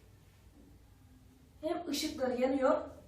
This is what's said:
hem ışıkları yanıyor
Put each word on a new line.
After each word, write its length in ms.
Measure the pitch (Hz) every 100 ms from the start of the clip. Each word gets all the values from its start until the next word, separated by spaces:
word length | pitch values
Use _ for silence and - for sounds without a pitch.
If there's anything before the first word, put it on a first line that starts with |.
| - - - - - - - - - - - - - - - -
hem 280 | 311 349 -
ışıkları 520 | - 302 - 254 240
yanıyor 400 | 269 285 262 - - -